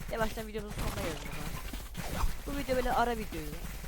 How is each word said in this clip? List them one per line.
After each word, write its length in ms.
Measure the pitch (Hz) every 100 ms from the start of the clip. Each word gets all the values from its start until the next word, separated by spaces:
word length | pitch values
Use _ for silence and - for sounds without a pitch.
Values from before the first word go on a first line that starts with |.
| -
Yavaştan 340 | 233 220 233 220
videomuzun 300 | 214 208 -
sonuna 260 | - -
gelelim 260 | 175 147 -
o 40 |
zaman. 160 | - - - - - - - - - - - -
Bu 120 | 285
video 180 | 269 254
böyle 160 | 247
ara 180 | 214 240
videoydu. 460 | 233 202 165 151 151 - -